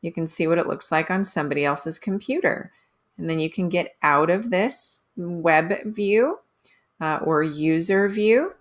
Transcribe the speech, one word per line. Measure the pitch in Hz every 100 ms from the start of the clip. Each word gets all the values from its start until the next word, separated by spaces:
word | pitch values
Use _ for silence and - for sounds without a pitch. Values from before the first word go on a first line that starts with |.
You | 170
can | 165 160
see | - 160
what | 170
it | -
looks | 160 -
like | 156 165
on | 185
somebody | 196 - 147 139
else's | 143 - - 160
computer. | - 196 - 285 - - - _ _ _ _ -
And | 165
then | 160
you | 156
can | - 180
get | 175 - _
out | 151 143 160
of | 185 233
this | 185 220 - - - _ -
web | 175 175 165 156 165 202 214
view | 214 202 208 262 415 _ _ _ _ _ _
uh, | 160 151
or | - 156
user | 160 147 156 160 170 196 202
view. | 208 208 233 349 -